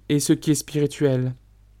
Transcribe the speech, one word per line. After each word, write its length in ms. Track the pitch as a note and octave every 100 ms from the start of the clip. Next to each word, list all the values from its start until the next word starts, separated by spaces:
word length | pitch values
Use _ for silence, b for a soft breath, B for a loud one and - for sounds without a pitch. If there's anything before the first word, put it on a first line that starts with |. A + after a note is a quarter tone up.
| -
et 120 | D3
ce 120 | -
qui 180 | D3+ D#3
est 60 | D3
spirituel. 760 | - D3+ C#3+ - C#3+ C3 B2+ B2+ - - - -